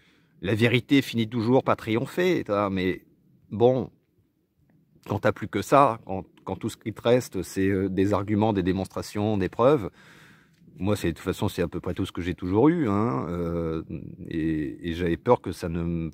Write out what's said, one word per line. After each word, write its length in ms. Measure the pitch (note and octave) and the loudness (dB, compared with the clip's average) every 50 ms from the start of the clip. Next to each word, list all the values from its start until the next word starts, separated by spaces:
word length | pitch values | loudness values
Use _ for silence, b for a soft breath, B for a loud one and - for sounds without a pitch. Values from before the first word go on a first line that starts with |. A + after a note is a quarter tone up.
| b b b b b b b b | b b b b b b b b
la 140 | E2+ F#2 G#2+ | -2 -2 2
vérité 480 | G#2 A#2 A#2+ A#2 B2+ - - C#3+ C#3 C3 | 4 4 4 4 2 2 4 4 4 4
finit 260 | - - A#2 A2+ G#2+ | 2 0 -2 -2 -2
toujours 340 | A#2+ A#2+ G#2 A#2 B2+ C3 - | -2 -2 2 4 4 4 4
par 140 | - G#2+ | 2 0
triompher, 680 | - - A2+ A2 A2+ C3+ - - - F3+ F#3 E3+ C3 F#2+ | 0 0 -2 -2 -2 -2 -4 -2 0 0 2 0 0 0
hein, 240 | - G#2 G2+ G#2 G2 | -2 0 0 0 0
mais 340 | F#2+ F#2 F2+ F#2 D#2+ - - _ _ _ _ _ _ _ _ - | 0 0 0 0 -2 -2 -6 _ _ _ _ _ _ _ _ -8
bon, 400 | A2+ G#2 A#2 B2 B2+ C3 F#2+ - - _ _ _ _ _ _ _ _ _ _ _ _ _ _ _ _ _ _ _ _ _ - | 0 2 4 4 4 2 -4 -8 -10 _ _ _ _ _ _ _ _ _ _ _ _ _ _ _ _ _ _ _ _ _ -6
quand 120 | - G#2 G2+ | -4 -2 0
t'as 120 | - C3 | 2 0
plus 160 | - - - | 0 0 -4
que 140 | F#2 - G2+ | -6 -4 -4
ça, 380 | F#2+ - D3+ C3+ C#3+ B2+ A2+ A#2 - | 0 4 6 6 6 6 2 -2 -6
quand, 200 | - F#2+ F#2+ - - _ _ - | -8 -8 -8 -8 -10 _ _ -10
quand 120 | - F#2+ | -10 -8
tout 140 | F2 - A2 | -6 -6 -8
ce 80 | - | -8
qui 160 | - - A2+ G2+ | -8 -10 -10 -8
te 80 | - | -2
reste, 400 | - A#2 B2 B2+ A#2 - - G2 | 2 4 4 4 2 -2 -6 -8
c'est, 260 | F2 - - F#2+ F#2+ | -8 -6 -2 0 0
euh, 220 | G2 G2 F#2 F#2+ G2 | 2 2 0 0 0
des 240 | F#2+ F#2 F#2+ G2+ G2+ | 0 0 2 2 2
arguments, 400 | F#2 G2+ F#2+ G#2 G2+ G#2+ A2+ G#2+ | 0 0 0 0 2 2 2 2
des 100 | G2 F2+ | 2 2
démonstrations, 760 | F#2+ F2+ F#2+ F#2 - - F#2+ F2 - - G#2 G#2 A2 G#2+ | 0 0 0 -2 -4 -6 -10 -10 -6 -4 -2 -2 0 0
des 120 | G2 F2+ E2+ | 0 -2 -2
preuves, 400 | - - A#2 C3+ D#3 C#3 F#2+ D#2+ - B B B B B B B B B B B B B B - - | 2 4 4 4 4 4 0 -4 -12 B B B B B B B B B B B B B B -20 -10
moi, 180 | - F#2 G2+ G#2 | -4 -2 -2 0
c'est, 140 | - - F2 | 0 0 -2
de 40 | D2+ | -4
toute 100 | - - | -4 -4
façon, 260 | F#2 F2 - A2 G2 | -4 -2 -2 -2 -2
c'est 120 | - - | -2 -2
à 60 | F2 | -4
peu 120 | D#2+ - F2 | -2 -4 -6
près 140 | - F#2 E2+ | -6 -6 -4
tout 120 | - F#2+ | -4 -4
ce 60 | - | -6
que 100 | - - | -6 -6
j'ai 120 | E2+ F2+ E2+ | -4 -6 -4
toujours 360 | - F#2 F2+ F#2+ G#2+ C3 D#3 | -4 -4 0 2 4 4 4
eu, 180 | F3 F3 D3 | 4 2 0
hein, 380 | G#2+ G2 G2+ G#2+ A#2+ C3+ C3 G#2 D#2+ | 0 0 0 0 0 -2 -4 -4 -4
euh, 540 | F2 F2 E2+ E2 E2+ E2+ E2 E2 D#2+ D#2+ - - E2+ - - D#2 E2 D#2+ E2+ | -4 -4 -4 -4 -2 -2 -4 -4 -4 -6 -6 -8 -10 -12 -12 -14 -16 -14 -12
et, 640 | - - D#2+ D#2 D#2+ D#2+ D#2 D2 C2 - - D#2+ F2 | -8 -6 -4 -2 -2 -2 -2 -4 -6 -8 -8 -6 -6
et 40 | E2 | -4
j'avais 240 | E2 F2+ E2+ E2+ | -2 -2 -2 -2
peur 240 | E2 - A#2+ B2 - | 0 2 2 2 2
que 100 | - G2 | 2 -4
ça 180 | F2 - - F2 | -8 -6 -6 -6
ne 420 | E2 E2+ E2+ E2+ E2+ E2 E2 D#2+ | -4 -4 -2 -2 -2 -4 -4 -6